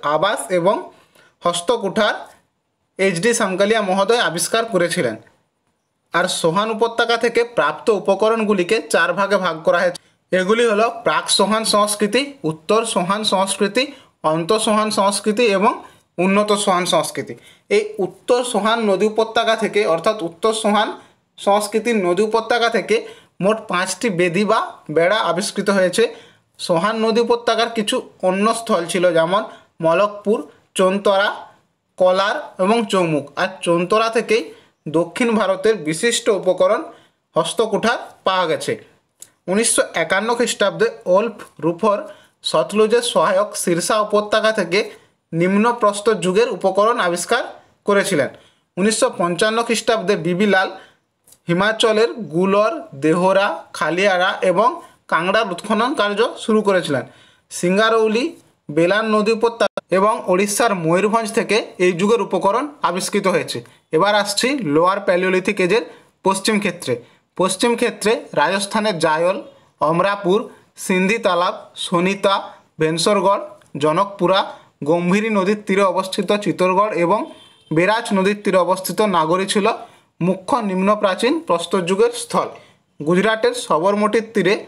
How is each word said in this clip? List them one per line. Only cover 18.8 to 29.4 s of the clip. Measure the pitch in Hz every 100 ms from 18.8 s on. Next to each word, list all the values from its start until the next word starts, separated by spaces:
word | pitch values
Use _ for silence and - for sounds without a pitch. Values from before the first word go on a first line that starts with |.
| 214
নদী | 185 214
উপত্যকা | 214 220 233 226 220
থেকে, | 202 208 214
অর্থাৎ | 165 220 214 170
উত্তর | - 220 220
সোহান | 208 208 233 - - _ _ -
সংস্কৃতির | - 202 208 220 226 226 180
নদী | 175 214
উপত্যকা | 220 214 240 226 220
থেকে | 175 220 - - _ -
মোট | 185 220 -
পাঁচটি | 180 185 - 240 170
বেদি | 180 170 208
বা | 226 349 - - 151
বেড়া | 170 220 196
আবিষ্কৃত | 180 214 - 202 196
হয়েছে। | 185 180 226 - - _ _ -
সোহান | - 165 208 226
নদী | 220 226 233
উপত্যকার | 233 233 220 226 233
কিছু | 202 254 - - 185
অন্য | 190 214 226
স্থল | - 190 170
ছিল, | 180 180 165
যেমন | 160 196